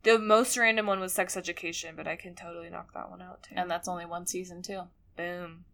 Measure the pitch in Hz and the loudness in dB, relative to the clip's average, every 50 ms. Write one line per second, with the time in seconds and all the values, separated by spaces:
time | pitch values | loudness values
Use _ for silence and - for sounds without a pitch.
0 | - 220 226 226 214 214 214 220 254 254 - 254 233 226 220 220 214 202 196 190 | 8 8 6 6 8 8 8 8 8 4 4 4 6 6 6 4 4 2 2 0
1 | 185 185 - - 185 180 - 190 175 180 175 - - 165 170 - - 165 160 165 | 0 -2 0 0 0 0 -2 -4 -4 -6 -6 -4 -6 -6 -6 -6 -8 -10 -10 -8
2 | 160 160 160 175 - 185 175 - 175 170 170 170 170 170 180 - - - _ - | -6 -6 -6 -6 -8 -14 -14 -14 -14 -12 -12 -12 -12 -10 -10 -12 -12 -10 _ -12
3 | - - 185 180 180 180 - - - - - 185 180 180 165 175 - 190 180 175 | -10 -10 -12 -16 -16 -18 -18 -20 -20 -8 -4 -4 -2 -2 -4 -4 -4 -6 -6 -6
4 | 170 170 170 175 175 - - 180 185 180 175 175 185 - 202 190 175 175 _ _ | -6 -8 -8 -6 -6 -4 -6 -6 -8 -8 -12 -12 -10 -10 -8 -10 -10 -12 _ _
5 | _ - _ - 170 175 175 175 175 170 165 170 175 - | _ -18 _ -8 -6 -6 -6 -8 -10 -12 -12 -18 -20 -20